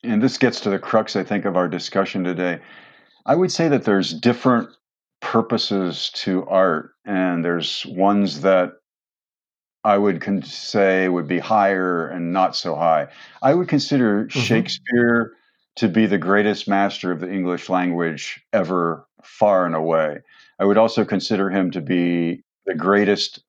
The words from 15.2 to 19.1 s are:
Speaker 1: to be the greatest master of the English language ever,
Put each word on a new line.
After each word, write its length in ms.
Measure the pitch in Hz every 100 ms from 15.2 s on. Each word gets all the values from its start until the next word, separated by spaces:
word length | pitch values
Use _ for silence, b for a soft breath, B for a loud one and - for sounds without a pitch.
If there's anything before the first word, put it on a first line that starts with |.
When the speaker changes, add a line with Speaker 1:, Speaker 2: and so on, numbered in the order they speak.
| 113 b b b b -
Speaker 1:
to 100 | 110
be 180 | 90 110
the 120 | 98
greatest 500 | 82 101 104 101 -
master 440 | 98 101 - 90
of 80 | 82
the 120 | 90
English 380 | 98 90 90 -
language 720 | 92 90 85 85 76 - - _
ever, 540 | 104 85 90 85 80 _